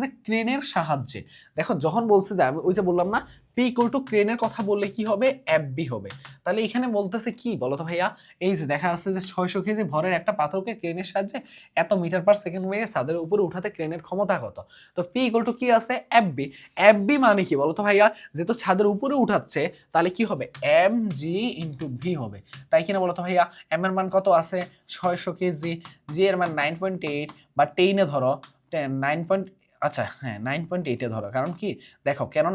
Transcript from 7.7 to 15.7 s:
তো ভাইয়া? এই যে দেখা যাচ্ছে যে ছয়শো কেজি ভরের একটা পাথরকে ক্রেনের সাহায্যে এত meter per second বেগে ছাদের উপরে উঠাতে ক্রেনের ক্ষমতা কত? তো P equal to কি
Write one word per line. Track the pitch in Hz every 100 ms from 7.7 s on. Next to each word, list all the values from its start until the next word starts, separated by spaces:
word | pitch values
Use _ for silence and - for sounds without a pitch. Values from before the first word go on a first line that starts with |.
| 139
তো | 165
ভাইয়া? | 175 190 - - _ 185
এই | 175
যে | 151
দেখা | 147 175
যাচ্ছে | 170 196 190
যে | 185
ছয়শো | - 180 202 190
কেজি | 214 180
ভরের | 151 185 170
একটা | 180 -
পাথরকে | 147 190 233 214
ক্রেনের | 170 170 190
সাহায্যে | 196 196 262 - - - -
এত | 170 190
meter | 170 180 180
per | 202
second | 170 185 190
বেগে | 202 220
ছাদের | 151 131 170
উপরে | 165 208 180
উঠাতে | 180 208 -
ক্রেনের | 156 165 -
ক্ষমতা | 185 196 175
কত? | 110 - - - - -
তো | 175
P | 247 254
equal | 233 226
to | 240
কি | 247